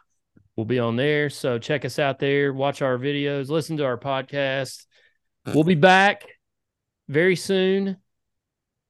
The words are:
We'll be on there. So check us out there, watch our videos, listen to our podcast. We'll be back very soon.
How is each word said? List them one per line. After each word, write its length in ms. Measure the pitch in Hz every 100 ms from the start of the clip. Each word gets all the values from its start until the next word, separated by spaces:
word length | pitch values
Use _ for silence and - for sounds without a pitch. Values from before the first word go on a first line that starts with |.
| _ _ _ _ _ -
We'll 100 | 110
be 140 | 127
on 160 | 117 117
there. 340 | 147 147 147
So 300 | - 139 120
check 240 | - 147
us 160 | 139 -
out 180 | 143 131
there, 340 | 139 143 143
watch 300 | 135 139 -
our 160 | 135 123
videos, 500 | 139 143 143 143 135
listen 280 | 160 151 156
to 80 |
our 120 | 139 120
podcast. 880 | 139 135 131 143 139 135 131 - _ _ _ _ _ _ -
We'll 160 | 143
be 140 | 156 165
back 480 | 185 190 196 - - - _ _ _ _ _ _ -
very 280 | 143 185 175
soon. 640 | - 190 190 196 196 190 _ _ _ _ _ _ _ _ _